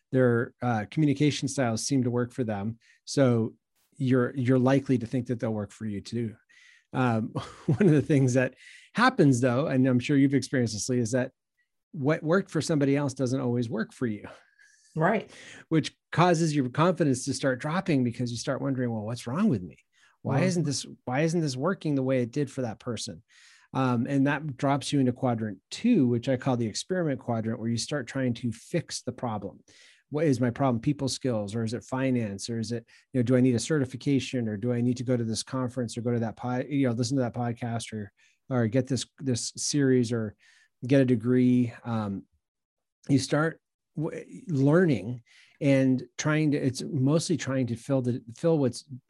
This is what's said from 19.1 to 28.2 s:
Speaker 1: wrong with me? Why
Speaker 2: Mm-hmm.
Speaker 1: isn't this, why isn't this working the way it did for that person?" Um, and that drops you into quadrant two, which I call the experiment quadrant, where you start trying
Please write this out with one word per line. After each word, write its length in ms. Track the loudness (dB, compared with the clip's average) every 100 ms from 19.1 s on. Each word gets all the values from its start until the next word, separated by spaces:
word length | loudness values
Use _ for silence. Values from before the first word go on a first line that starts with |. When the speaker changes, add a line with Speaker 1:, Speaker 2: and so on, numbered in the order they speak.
| -8 -6
Speaker 1:
wrong 220 | 0 2
with 140 | 0
me? 160 | -4 -16 _ _ _ _
Why 140 | -2 0
Speaker 2:
Mm-hmm. 60 | 2
Speaker 1:
isn't 160 | 0
this, 220 | -2 -2 -8 -12
why 160 | -4 0
isn't 200 | 0 0
this 160 | -2 -2
working 380 | -4 -2 -2
the 80 | 0
way 200 | 0 0
it 100 | 0
did 180 | -2 -4
for 120 | -4
that 180 | -8 -8
person?" 420 | -8 -8 -8 -14 _ _ -20 _ _
Um, 340 | -2 0 0 0
and 180 | 2 2
that 300 | 0 -4 -2
drops 360 | 0 0 0
you 60 | 2
into 140 | 2
quadrant 460 | 2 0 0 -4 -8 -14
two, 380 | -2 2 4 4
which 200 | 2 0
I 80 | -2
call 200 | 0 0
the 100 | -2
experiment 540 | -6 -4 -2 -2 -4
quadrant, 400 | -4 -4 -4 -4
where 80 | -4
you 80 | -4
start 320 | -4 -6 -6
trying 260 | -2